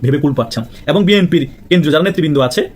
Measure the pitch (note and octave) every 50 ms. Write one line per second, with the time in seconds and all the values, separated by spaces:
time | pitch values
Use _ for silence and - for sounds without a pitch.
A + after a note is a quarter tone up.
0 | - B2+ C#3 D3 D3 C#3+ C3+ - A#2 - - A#2 A2+ - - - - - D3 G3
1 | G#3 F3 G#3 G3+ F#3 F3 - E3+ C#3 C3+ - - - - F3+ F3+ D#3 D3 C#3+ D#3
2 | F3 G3 F#3+ - D#3+ D#3 D3 C#3 C3 B2 - - F4+ F#4+ -